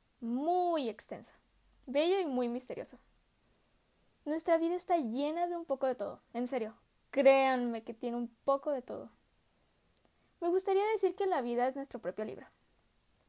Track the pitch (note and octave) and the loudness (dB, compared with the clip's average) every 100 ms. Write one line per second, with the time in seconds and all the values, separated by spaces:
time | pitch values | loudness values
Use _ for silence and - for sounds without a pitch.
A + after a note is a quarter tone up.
0 | _ _ A3+ B3 D4+ F4+ F4 E4 B3 G#3+ | _ _ -4 -2 2 2 2 0 -2 -6
1 | - F#3 - - _ _ _ _ - B3+ | -10 -12 -14 -20 _ _ _ _ -4 0
2 | E4 G4 E4+ B3 A#3+ A#3+ - - - B3 | 2 2 0 0 -2 -4 -8 -10 -12 -14
3 | _ _ _ _ _ _ _ _ _ _ | _ _ _ _ _ _ _ _ _ _
4 | _ _ - D#4 E4+ E4 E4 F4 - F4 | _ _ -4 -2 2 2 2 -2 0 0
5 | A#3+ A#3+ C#4+ E4 F4 F4 E4+ C4+ C4 B3 | 0 -2 -2 0 -2 -4 -4 -2 -2 -2
6 | G3+ A#3 _ A#3 B3 C4 A3 - _ _ | -6 -10 _ -6 -4 -4 -6 -8 _ _
7 | _ C#4+ C4+ C4+ C4+ B3+ A#3+ A3+ A3+ A3+ | _ 4 8 8 6 2 0 -4 -8 -8
8 | A#3+ A#3+ A#3 _ - C#4 D4+ C4+ - - | -6 -4 -6 _ 0 0 0 -4 -4 -12
9 | A#3 _ _ _ _ _ _ _ _ _ | -12 _ _ _ _ _ _ _ _ _
10 | _ _ _ _ E4+ F#4 F#4+ F#4+ G#4+ A4 | _ _ _ _ 0 0 2 2 2 2
11 | F#4 F#4+ G4 E4 A#3+ A#3+ B3+ C4+ C#4 A#3 | 0 0 0 0 0 0 0 -2 -8 -8
12 | F3 F#3 A3 - - _ _ _ _ _ | -8 -6 -6 -10 -14 _ _ _ _ _
13 | _ _ | _ _